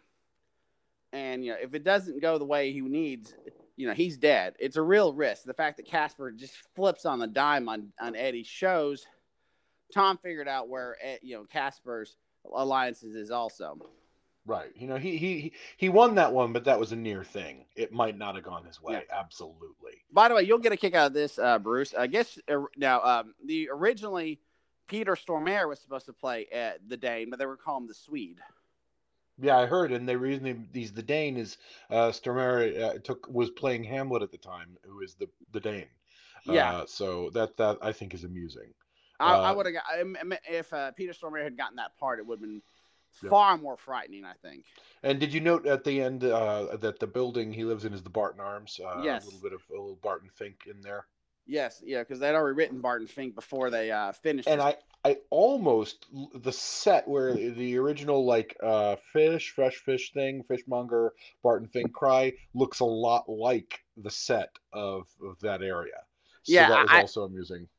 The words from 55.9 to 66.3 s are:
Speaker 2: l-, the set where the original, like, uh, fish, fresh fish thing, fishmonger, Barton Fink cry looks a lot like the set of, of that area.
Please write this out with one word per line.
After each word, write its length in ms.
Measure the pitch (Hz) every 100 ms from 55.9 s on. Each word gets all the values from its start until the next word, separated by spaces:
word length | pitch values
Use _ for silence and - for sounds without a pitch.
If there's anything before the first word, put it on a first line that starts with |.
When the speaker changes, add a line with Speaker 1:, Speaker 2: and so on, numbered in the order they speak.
| - - 139
Speaker 2:
l-, 140 | 139
the 160 | 131 123
set 560 | 127 - - 208 170 -
where 280 | 143 131
the 420 | 117 117 117 123 123
original, 480 | 139 147 147 139
like, 320 | 123 117 110 -
uh, 340 | 110 107 104 101 -
fish, 380 | 156 156 165 -
fresh 260 | - 131 -
fish 360 | - 127 -
thing, 280 | 143 135 135
fishmonger, 680 | 120 127 127 123 123 117 117 - - _
Barton 260 | 123 110 113
Fink 240 | 123 120
cry 400 | - 139 131 131 127 -
looks 260 | 127 131 -
a 40 | 120
lot 420 | 113 117 120 -
like 560 | 110 117 120 - - _ -
the 120 | 101
set 460 | - - 117 90 - _
of, 340 | 104 101 95 87 _
of 160 | 95 90
that 220 | 104 95
area. 400 | 95 90 87 - - _ _